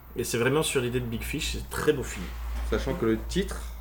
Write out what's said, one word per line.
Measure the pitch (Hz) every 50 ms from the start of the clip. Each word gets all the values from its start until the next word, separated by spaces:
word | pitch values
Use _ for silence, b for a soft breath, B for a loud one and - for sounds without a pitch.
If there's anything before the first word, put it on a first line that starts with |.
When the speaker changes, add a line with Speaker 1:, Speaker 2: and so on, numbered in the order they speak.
| b - -
Speaker 1:
Et | - 117
c'est | - - 117
vraiment | 117 123 131 156 160
sur | - - 139
l'idée | 123 123 120 127
de | 120
Big | 117 117 110 -
Fish, | - - 143 156 - -
c'est | -
un | - -
très | - - - 151 151
beau | 135 117
film. | - - - 90 - - - - - - - - -
Speaker 2:
Sachant | - 107 - 135 131
que | - -
le | 113 110 113 - -
titre, | - 175 202 - - - - - - -